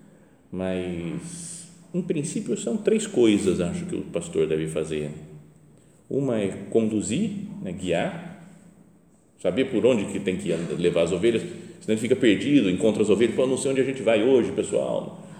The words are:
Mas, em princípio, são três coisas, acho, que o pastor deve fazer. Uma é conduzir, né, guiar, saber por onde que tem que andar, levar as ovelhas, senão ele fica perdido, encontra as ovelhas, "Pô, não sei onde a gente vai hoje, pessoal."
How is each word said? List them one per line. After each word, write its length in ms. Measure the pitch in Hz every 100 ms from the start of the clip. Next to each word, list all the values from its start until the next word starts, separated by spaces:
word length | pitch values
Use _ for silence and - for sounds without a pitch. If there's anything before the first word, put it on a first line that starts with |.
| - - - _ _
Mas, 1160 | 90 92 92 90 85 85 - - - - - - - -
em 80 | 180
princípio, 540 | - 151 143 233 214 214
são 200 | - 110
três 300 | - 113 -
coisas, 540 | 123 113 101 98 85
acho, 260 | 87 85 85
que 80 |
o 80 | -
pastor 460 | - 85 - 82 80
deve 180 | 78 80
fazer. 460 | 80 78 78 76 78 - - - - - - _ _ -
Uma 300 | 131 135 110
é 80 | 98 90 -
conduzir, 640 | 113 110 107 87 139 226 - - -
né, 80 | 90
guiar, 600 | 85 90 85 143 - - - - - - - - _ _ _ _ _
saber 300 | 92 98 131
por 160 | 107 113
onde 200 | 117 92
que 120 | 92
tem 180 | 92 90
que 140 | 92
andar, 240 | 82 82
levar 280 | 82 85 82
as 100 | 85
ovelhas, 300 | 90 113 113
senão 520 | - - - - -
ele 60 | 110
fica 160 | 117 123
perdido, 520 | 120 95 120 143 98
encontra 340 | 95 110 104
as 80 | 104
ovelhas, 260 | 98 117 107
"Pô, 100 | 131
não 100 | 131
sei 140 | 135
onde 100 | 135
a 40 |
gente 180 | 127 131
vai 220 | 107 113
hoje, 260 | 120 127 95
pessoal." 680 | 101 92 - 65 55 - - -